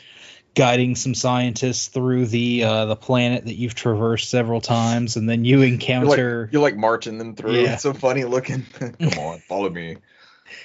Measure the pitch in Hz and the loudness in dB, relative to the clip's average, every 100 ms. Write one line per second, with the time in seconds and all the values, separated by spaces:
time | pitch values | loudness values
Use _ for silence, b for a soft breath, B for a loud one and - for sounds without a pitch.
0 | B B B B _ - 127 123 127 123 | B B B B _ 2 4 4 2 0
1 | 131 117 131 123 123 104 127 120 - 131 | -4 -2 0 0 0 -2 -4 -4 -6 -2
2 | 127 127 120 117 120 120 113 110 110 110 | 0 0 0 0 0 2 2 2 0 -2
3 | - 127 120 123 117 98 120 113 127 107 | 0 2 2 0 -4 -6 -6 -4 -2 0
4 | 113 113 - 123 113 117 - 117 113 120 | 0 -2 0 -2 0 -2 0 0 2 0
5 | 120 113 110 117 120 135 131 120 - 127 | -2 -2 -2 0 4 6 6 4 0 0
6 | 139 135 123 117 110 147 147 101 110 113 | 4 4 2 -2 -2 2 2 2 0 0
7 | 117 110 113 107 110 120 123 113 143 127 | -4 -10 -10 -8 -2 2 2 0 -4 -2
8 | 131 131 123 127 131 139 - - 123 - | 0 0 0 -2 -2 -6 -8 -10 -12 -2
9 | 160 - 78 85 - 95 98 85 82 80 | -2 -2 -6 -10 -8 -4 -4 -6 -10 -12
10 | B B B B B B | B B B B B B